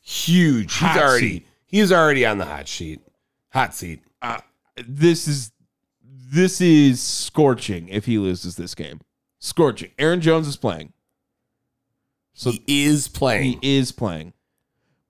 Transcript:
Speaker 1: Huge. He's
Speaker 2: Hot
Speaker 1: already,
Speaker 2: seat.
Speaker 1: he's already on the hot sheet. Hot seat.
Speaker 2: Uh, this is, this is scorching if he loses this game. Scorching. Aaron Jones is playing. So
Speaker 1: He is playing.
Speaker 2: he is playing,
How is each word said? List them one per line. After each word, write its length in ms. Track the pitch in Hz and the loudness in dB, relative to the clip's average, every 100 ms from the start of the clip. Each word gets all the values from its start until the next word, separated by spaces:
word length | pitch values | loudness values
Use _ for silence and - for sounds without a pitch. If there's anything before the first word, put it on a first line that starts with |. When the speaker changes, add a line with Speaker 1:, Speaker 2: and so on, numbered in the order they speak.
Speaker 1:
Huge. 720 | - - 160 180 165 120 85 | -14 -8 2 4 4 2 -2
He's 80 | - | -2
Speaker 2:
Hot 180 | 165 147 | 0 2
Speaker 1:
already, 300 | 143 123 113 | 2 2 0
Speaker 2:
seat. 160 | - - _ _ | -4 -12 _ _
Speaker 1:
he's 260 | 202 196 | 2 4
already 340 | 180 156 135 113 | 4 4 4 2
on 120 | 104 | 0
the 60 | |
hot 220 | 78 73 73 | -4 -10 -12
sheet. 340 | - 80 78 _ _ _ _ _ | -12 -12 -14 _ _ _ _ _
Hot 200 | 139 120 - | -4 -4 -6
seat. 240 | 87 78 _ _ | -14 -14 _ _
Speaker 2:
Uh, 180 | 120 113 - _ _ - | -10 -10 -14 _ _ -20
this 520 | 120 139 170 165 156 | -12 0 2 2 -2
is, 240 | 139 110 _ _ _ _ _ | -6 -8 _ _ _ _ _
this 580 | 123 135 127 151 185 185 | _ -20 -4 2 2 4
is 400 | 180 151 139 123 | 6 8 6 4
scorching 880 | - - - - 143 117 - 90 87 | -2 -6 -4 2 2 2 -4 -10 -8
if 180 | 101 120 | -6 -2
he 120 | 110 | 0
loses 380 | 95 90 90 85 | 0 -4 -8 -12
this 180 | 87 | -12
game. 280 | - 76 78 _ _ _ _ | -12 -14 -16 _ _ _ _
Scorching. 540 | - - 147 110 101 - | -6 0 0 0 -10 -4
Aaron 200 | 156 175 | -2 2
Jones 280 | 160 160 151 | 2 2 0
is 80 | - | -6
playing. 380 | 113 80 78 _ _ _ _ _ _ _ _ _ _ _ _ _ _ | -6 -6 -12 _ _ _ _ _ _ _ _ _ _ _ _ _ _
So 160 | - 127 | -8 -6
Speaker 1:
He 140 | 107 - | -4 -2
is 400 | 143 147 147 135 | 0 2 0 -2
playing. 540 | - 131 104 131 117 | -4 -2 0 -2 -4
Speaker 2:
he 140 | 139 139 | -2 -2
is 140 | 127 | -2
playing, 400 | - 107 78 87 - _ _ _ _ _ _ _ | -6 -8 -8 -14 -20 _ _ _ _ _ _ _